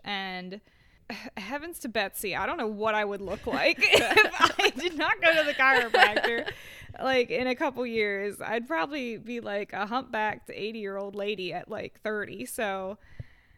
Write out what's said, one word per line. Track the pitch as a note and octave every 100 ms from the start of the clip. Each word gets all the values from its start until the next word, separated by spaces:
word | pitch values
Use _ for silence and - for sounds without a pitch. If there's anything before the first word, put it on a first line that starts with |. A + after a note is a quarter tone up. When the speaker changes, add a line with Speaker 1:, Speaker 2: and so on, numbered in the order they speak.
Speaker 1:
and | G3+ G3 F#3+ F#3 F3+ G3+ _ _ _ _ -
he-, | A3 A#3+ -
heavens | G3 C#4+ E4 E4
to | B3
Betsy, | A3 G3 - G3+
I | D3 G#3
don't | E4
know | A3
what | G#3 A3 G#3+
I |
would | G3+ G3+
look | G3 G#3 B3
like | C4 D4+ E4+
<laughs> |
if | G4+ G#4 A#3 F#4 G4 F#4 E4 -
I | F#4+
did | C4 F4 D#4
not | E4 G#4
go | E4+
to | D#4+
the | D4
chiropractor. | C#4 C4 C#4 - - G#3 G#3+ - A#3 D4+ -
Speaker 2:
<laughs> | - - - -
Speaker 1:
Like, | C4 B3+ A#3+
in | F#3+ B3+
a | B3
couple | D#4 B3+
years, | B3 A3+ G#3 G3 G3+ -
I'd | - A#3 A#3+
probably | D#4+ D4+ D4 B3 G#3+
be, | A3 A#3+
like, | G#3+ G3+ G3
a | F#3+
humpbacked | G3+ B3+ B3+ A3 G#3+ - -
eighty-year-old | - G#3+ A3 G3 G3 G3+ G3+
lady | G#3 G3+ F3+
at, | E3+ -
like, | G#3+ G3 -
thirty. | G#3+ G#3+ G3 G3 B3
So, | - G#3 F#3+ F#3+ G#3+ - - - _ _